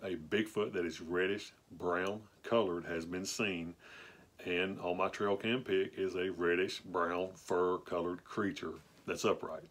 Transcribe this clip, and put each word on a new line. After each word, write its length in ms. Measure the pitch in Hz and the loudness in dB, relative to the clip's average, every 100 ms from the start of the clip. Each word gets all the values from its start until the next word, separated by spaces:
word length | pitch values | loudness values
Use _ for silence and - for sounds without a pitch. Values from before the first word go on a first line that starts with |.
a 120 | 98 87 | -6 -6
Bigfoot 580 | 80 107 110 - 104 | 0 0 2 0 0
that 120 | 98 85 | 0 -2
is 160 | 80 | -2
reddish 500 | 82 90 92 104 - - - | -2 2 2 0 -6 -16 -18
brown 500 | 85 90 87 95 107 110 - | -4 0 2 0 -2 -10 -10
colored 420 | - 117 98 87 82 | 2 4 4 0 -2
has 200 | 85 82 | -4 -2
been 200 | 90 98 | -4 -4
seen. 500 | - 107 90 85 87 - - - - - - 92 | -2 0 0 -4 -8 -16 -18 -18 -20 -20 -10 -2
And 340 | 90 95 98 | 0 0 -2
on 180 | 90 90 | -2 2
my 100 | 92 | 0
trail 280 | - 101 98 | 2 2 2
cam 280 | 110 127 | 2 0
pic 300 | 117 95 95 - | 2 2 2 0
is 180 | 95 90 | -2 0
a 160 | 92 | -2
reddish 480 | 85 87 87 92 - | 0 2 4 2 -2
brown 500 | 92 90 87 87 95 - | -4 0 0 0 -2 -6
fur 420 | - 90 90 90 | 0 2 4 2
colored 440 | - 104 87 87 | 0 -2 0 -4
creature 500 | - - 101 - 80 78 - - - | -6 -2 0 -2 -6 -8 -14 -14 -6
that's 200 | - 107 | 0 2
upright, 380 | - - 80 - | 2 0 -8 -10